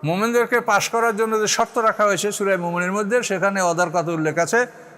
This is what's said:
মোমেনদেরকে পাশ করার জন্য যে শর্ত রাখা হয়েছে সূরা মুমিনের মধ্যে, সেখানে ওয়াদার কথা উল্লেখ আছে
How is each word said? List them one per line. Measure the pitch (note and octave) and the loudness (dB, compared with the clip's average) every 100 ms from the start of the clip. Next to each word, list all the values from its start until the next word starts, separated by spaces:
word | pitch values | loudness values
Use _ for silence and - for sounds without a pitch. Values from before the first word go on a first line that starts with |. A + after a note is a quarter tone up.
মোমেনদেরকে | D3 F3+ A3 A#3+ A#3 A#3+ | -2 -2 0 0 2 0
পাশ | A#3 G3+ - | 2 0 2
করার | A#3 A#3 G#3 | 0 0 0
জন্য | A3 A3 | 0 0
যে | G#3 | 0
শর্ত | - A#3 - | 0 -2 0
রাখা | A3 G#3 | 0 2
হয়েছে | G#3 F#3+ G#3 | 2 2 -2
সূরা | G3+ G3 F#3+ | -2 0 0
মুমিনের | F3 F3 F3+ | -2 -2 -2
মধ্যে, | G3+ G#3 B3 | -2 0 0
সেখানে | A#3 F#3+ G3 G3 | 0 0 0 2
ওয়াদার | F3+ E3+ F3 | 0 2 0
কথা | E3+ E3 | 0 -2
উল্লেখ | E3 D#3 D3+ | 0 0 0
আছে | E3+ A#3 A#3+ - - | 0 2 0 -4 -20